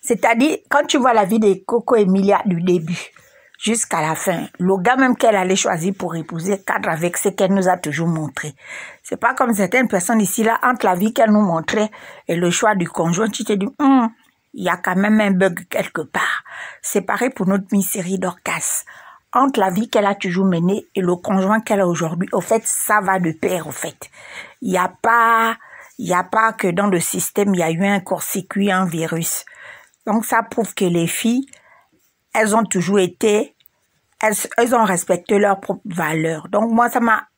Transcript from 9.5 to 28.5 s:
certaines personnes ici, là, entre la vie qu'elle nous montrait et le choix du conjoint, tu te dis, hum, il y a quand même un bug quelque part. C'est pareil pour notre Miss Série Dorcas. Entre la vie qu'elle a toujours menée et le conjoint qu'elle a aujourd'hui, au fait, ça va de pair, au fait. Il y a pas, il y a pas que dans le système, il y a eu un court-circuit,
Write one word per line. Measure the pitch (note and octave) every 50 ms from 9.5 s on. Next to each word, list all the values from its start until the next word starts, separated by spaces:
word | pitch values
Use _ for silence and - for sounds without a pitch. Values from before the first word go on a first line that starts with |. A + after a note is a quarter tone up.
| A#3
certaines | G3 G3+ F3+ F#3+ B3+ C4 -
personnes | - F#3 F3 - A#3+ A3
ici, | G#3+ F3+ - - A3
là, | A3 A3+ - -
entre | B3 B3 G#3+ -
la | G#3 F3+
vie | F3 G3 A3 A3+
qu'elle | - B3 A3
nous | G#3 G#3+ G#3+
montrait | F#3+ E3 E3 D#3+ - - G#3+ G#3 G#3+ - - - - - - _ -
et | E3+
le | E3+ F3 F3
choix | F3 - - G#3+ G#3+
du | G3 F3 E3
conjoint, | - - E3+ E3 E3+ F3 A3 A3
tu | G#3 - A3+
te | - G#3+
dis, | G3 G3 - - _
hum, | D4 C4+ C4+ C4 A#3+ A3+ A3+ _ _ _ _ _ _ _ _
il | - F#3+
y | F3
a | E3+ -
quand | - F#3+ F#3
même | F#3 G3 G#3 G#3+ G#3+
un | G#3+ G3+
bug | G3 F3+ G3 F#3+ F3 - - _
quelque | - - F#3+ - _ - D#3
part. | - _ - - - - - - - - - - - - -
C'est | - - - G#3 F#3
pareil | - - G3 A#3+ C4
pour | B3+ - F#3+
notre | F3 G3 G3 F#3+ -
Miss | - G3 F#3+ -
Série | - G3+ F3 F3 F#3+ F#3+
Dorcas. | F3+ F#3 F3 _ _ - E3+ E3 - - - - - - - - - - - - _ _ -
Entre | B3 C4+ C#4 C4+ A#3
la | G3 F#3+
vie | F3+ F#3 A3 A#3+
qu'elle | - A3+ G3+
a | G3 G3+
toujours | G3+ - G3 F3 F3+ F#3+
menée | F#3+ F3+ E3+ E3+ F3+ G3+ A3 - _ _
et | G3+ F#3
le | F3 F3+
conjoint | F3+ F3+ - G3+ F#3+ F#3+ F#3+ G#3+ A3+
qu'elle | A3 - A3 G3
a | G3
aujourd'hui, | F3 F3 D3+ E3+ D#3+ E3 E3+ F#3 G3+ -
au | G3+
fait, | F3 - A3 A3+ A3
ça | - - - - - G#3+ G#3+
va | G3+ F#3 F#3+ F#3+
de | F3+ E3+
pair, | D#3+ - - F#3+ F3+ F3 D#3+ D3+
au |
fait. | C#3+ - - E3 - _ - - _ - - - - - - - - _
Il | - G#3 F3+
y | F3+
a | F3+ F#3
pas, | - _ - A#3 A3+ A#3 A#3 A3+ A#3 A3+ A3+ A3+ A3+ A3+ - - - - - - _ _
il | A#3+ E3+
y | F3
a | F3+ F3+
pas | F3+ - A3 A3 A3+ A3
que | - -
dans | F#3+ E3+ F3+ G3 G#3
le | F#3 E3+
système, | E3 - - F#3 E3+ - - - G3+ G3+ G3
il | F3+
y | E3
a | D#3+
eu | E3 E3 G3
un | G3 G3+ G3
court-circuit, | F#3+ - F#3+ E3+ - - - G3+ F3+ _